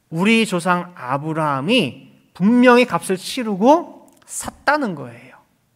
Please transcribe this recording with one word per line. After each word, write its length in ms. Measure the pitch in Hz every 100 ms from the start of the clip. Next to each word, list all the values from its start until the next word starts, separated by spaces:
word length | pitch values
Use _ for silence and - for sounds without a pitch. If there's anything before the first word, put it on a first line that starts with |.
| _
우리 360 | 165 196 226 220
조상 480 | 175 175 180 175 -
아브라함이 1300 | 123 139 151 156 156 135 139 247 143 - - _ _
분명히 520 | - 185 247 254 240 247
값을 320 | 170 - 185
치르고 960 | - - 220 190 226 330 - - - _ -
샀다는 680 | - - - - 302 247 160
거예요. 420 | 127 120 127 - _ _ _